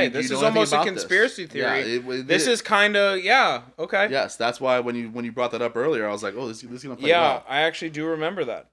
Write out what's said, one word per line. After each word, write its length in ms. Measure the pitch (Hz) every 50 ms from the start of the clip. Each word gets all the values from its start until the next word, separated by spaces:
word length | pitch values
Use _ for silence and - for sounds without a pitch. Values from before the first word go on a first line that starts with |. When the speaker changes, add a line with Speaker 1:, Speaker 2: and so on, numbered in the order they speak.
| 185
Speaker 1:
Do 20 |
you, 60 | 139
do 60 | 120 135
you 40 | -
Speaker 2:
this 80 | -
Speaker 1:
know 60 | -
Speaker 2:
is 60 | 131 -
Speaker 1:
anything 140 | 220 220
Speaker 2:
almost 160 | 220 214 - 147
a 40 |
Speaker 1:
about 80 | 147 165
this? 180 | 208 190 - -
Speaker 2:
conspiracy 400 | - 180 190 220 262 254 - 185
Speaker 1:
Yeah, 60 | 156
Speaker 2:
theory. 320 | - 143 135 120 107 139 135 110 117
Speaker 1:
it, 120 | 123 123 127
it 180 | 127 131 131
Speaker 2:
This 160 | 131 160 180 156
Speaker 1:
is. 60 | 254
Speaker 2:
is 140 | 240 - -
kinda, 560 | - 214 202 202 208 208 202 202 196 196 190
yeah, 420 | 185 185 233 269 247 185 143 120 123 - - -
okay. 300 | 156 185 - 196 196 208
Speaker 1:
Yes, 260 | 131 135 101 98 -
that's 240 | - 113 120 123 -
why 200 | 131 131 127 127
when 140 | 120 120 120
you, 160 | 120 117 113
when 160 | 110 120 120
you 60 | 120 113
brought 180 | 127 123 120
that 120 | 120 117 120
up 140 | 117 113
earlier, 320 | 117 123 151 160 117 110 104
I 40 | 104
was 100 | 104 107
like, 120 | 101 98
"Oh, 120 | 113 135 117
this, 140 | 110 110 -
this 80 | 120
is 120 | 120 123 127
gonna 120 | 143 127
play 140 | 117 131 147
Speaker 2:
Yeah, 100 | 160 175
Speaker 1:
well." 240 | 170 151 - - - -
Speaker 2:
I 120 | 127 143
actually 300 | 156 165 156 - 170 160
do 160 | 156 147 151
remember 380 | 160 165 156 156 160 196 196 156
that. 220 | 120 107 82 - _